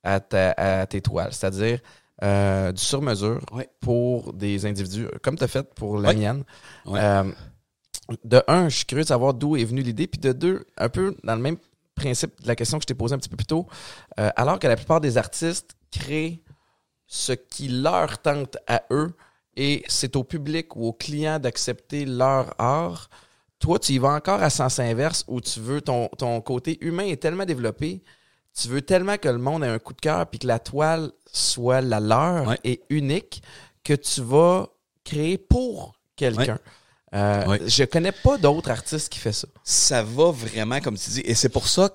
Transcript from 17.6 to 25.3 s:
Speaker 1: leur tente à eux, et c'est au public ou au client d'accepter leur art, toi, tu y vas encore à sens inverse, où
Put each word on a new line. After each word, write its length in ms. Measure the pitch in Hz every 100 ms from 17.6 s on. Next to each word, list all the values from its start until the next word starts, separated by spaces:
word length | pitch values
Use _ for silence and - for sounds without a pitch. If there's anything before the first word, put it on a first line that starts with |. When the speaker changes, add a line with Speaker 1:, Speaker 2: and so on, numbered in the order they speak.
| 139
Speaker 1:
leur 500 | 127 147 185 156 -
tente 360 | 156 147 131 - -
à 160 | 117 -
eux, 200 | 135 160 - _ _ _ -
et 280 | 139 143 -
c'est 280 | - 131 139
au 80 |
public 520 | 123 170 143 156 160 -
ou 120 | 117
au 60 |
client 460 | 113 - 147 156 156
d'accepter 680 | 127 - - 120 _ 143 139
leur 540 | 127 131 135 123 -
art, 500 | 120 147 175 170 - - _ _ _ _
toi, 200 | 156 175
tu 140 | -
y 40 | 135
vas 100 | 135
encore 320 | 147 151 202
à 80 | 165
sens 300 | - 131 -
inverse, 440 | 120 117 151 160
où 120 | -